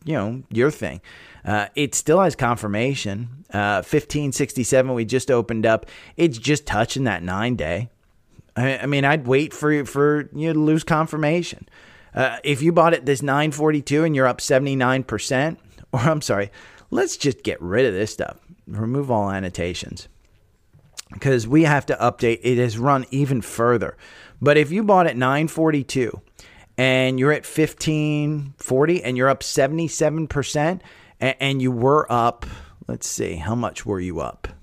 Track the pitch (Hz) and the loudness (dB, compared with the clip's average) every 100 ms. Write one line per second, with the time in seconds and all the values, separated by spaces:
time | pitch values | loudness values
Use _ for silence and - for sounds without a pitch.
0 | 156 147 101 127 - 113 139 147 92 78 | -4 -2 -2 -6 -4 0 2 0 -8 -10
1 | - - - - - 107 101 143 143 - | -16 -20 -20 -12 -4 -2 -2 -2 -2 -2
2 | - 175 185 - 120 117 107 104 127 135 | 2 4 4 2 -2 -2 -2 -2 -2 -2
3 | 107 98 120 135 - 104 101 101 - 151 | -4 -6 -10 -14 -6 -2 0 0 0 -2
4 | - 147 143 - 139 - 113 135 131 123 | 0 -4 -2 -2 -4 -2 2 2 2 0
5 | 110 127 131 123 113 113 113 110 - - | -2 -2 2 0 0 0 2 2 -2 -20
6 | - - 170 117 120 147 - 104 131 131 | -10 0 0 0 -2 -2 0 -2 0 -2
7 | 127 87 87 95 120 113 80 87 120 _ | -2 -2 -4 -2 -2 -2 -2 -4 -6 _
8 | _ _ _ _ - - 131 131 131 143 | _ _ _ _ -10 -2 -2 -2 -2 0
9 | 139 156 120 135 156 - 151 147 120 139 | 2 2 2 2 0 -2 0 0 0 0
10 | 147 151 - 143 160 156 151 156 - 156 | 2 0 -4 -6 -2 2 2 2 2 0
11 | 160 151 151 170 165 - - - - - | 0 -2 0 0 -4 -10 -20 -20 -20 -20
12 | - - 127 117 147 135 160 170 165 160 | -10 -4 -4 -2 -4 0 2 4 4 4
13 | 131 135 139 139 156 147 156 151 131 143 | 0 -2 0 0 0 0 0 0 0 0
14 | 165 143 127 120 - 131 139 135 127 131 | 2 2 2 0 2 2 2 0 2 0
15 | 120 107 - 131 156 165 - - - 123 | -2 -6 -2 -2 -2 -6 -16 -20 -6 0
16 | 139 156 - 101 101 - - - - 285 | 2 0 0 -2 -2 -8 -20 -20 -6 -2
17 | 381 - 143 117 104 - 87 104 131 92 | -2 -2 -2 -2 -4 -6 -2 2 2 0
18 | 107 - - - - - - 107 113 135 | -4 -4 -8 -10 -20 -20 -12 -6 -4 -2
19 | 135 113 98 95 92 90 87 87 - - | 0 0 0 -4 -6 -4 -6 -6 -10 -14
20 | - _ _ _ _ _ _ _ _ - | -18 _ _ _ _ _ _ _ _ -20
21 | - - 139 127 107 151 160 147 - 135 | -18 -4 0 2 4 4 6 4 0 0
22 | 120 - 117 113 123 120 123 107 131 135 | 0 2 0 2 2 2 0 0 0 0
23 | 123 131 139 131 - - 117 120 87 - | 0 -2 0 -2 -4 0 2 2 0 -10
24 | - - - - 135 147 143 190 214 185 | -20 -20 -20 0 4 4 4 0 4 4
25 | 170 120 127 139 156 160 160 147 - 139 | 4 2 0 0 0 0 0 0 -2 -2
26 | 113 - - - - - - - 131 131 | -2 -6 -16 -20 -20 -20 -12 -2 2 2
27 | 131 131 135 147 - - 151 - 160 156 | 2 2 2 0 -2 0 0 0 -2 0
28 | 151 151 147 151 139 - - 131 151 175 | 0 0 -2 -4 -8 -10 -2 2 2 0
29 | 120 127 135 - - - 139 160 165 - | -2 0 2 0 -2 0 0 0 -4 0
30 | 151 160 151 147 127 151 156 185 - - | 0 0 -4 -4 -2 0 -2 -2 -10 -20
31 | - - 127 - 139 139 127 120 131 151 | -20 -4 -4 -2 -2 0 0 2 4 4
32 | - 120 117 - - - - - - 120 | 2 2 2 0 -10 -14 -20 -16 -12 -10
33 | - - 101 85 85 120 113 - 110 95 | -8 -6 -6 -6 -4 -4 -4 -6 -6 -6
34 | 90 80 62 - - - | -4 -6 -8 -8 -14 -14